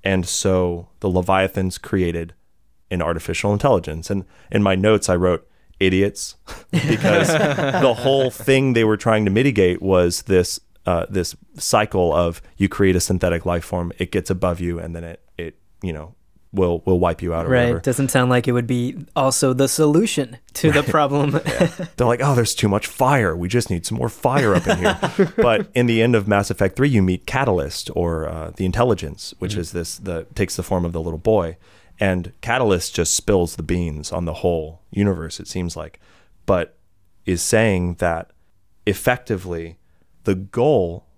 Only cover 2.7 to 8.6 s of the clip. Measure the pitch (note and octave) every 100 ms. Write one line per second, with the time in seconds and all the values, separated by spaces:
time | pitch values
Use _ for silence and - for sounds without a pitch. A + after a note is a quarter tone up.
2.7 | _ _ F#2 D#2+ E2+ - E2 G#2 G#2 C#3
3.7 | G#2 D#2+ D#2 E2 G2+ F#2 - - G2+ G2+
4.7 | F#2+ G#2 G#2+ - F2+ F2+ E2+ _ _ _
5.7 | - F#2+ F#2 G2 - - - - - -
6.7 | E3+ D3 A2 - - - D#3 D3 C#3+ C#3+
7.7 | F3+ C3+ A2+ C3 C3+ C3 - G#2+ C3+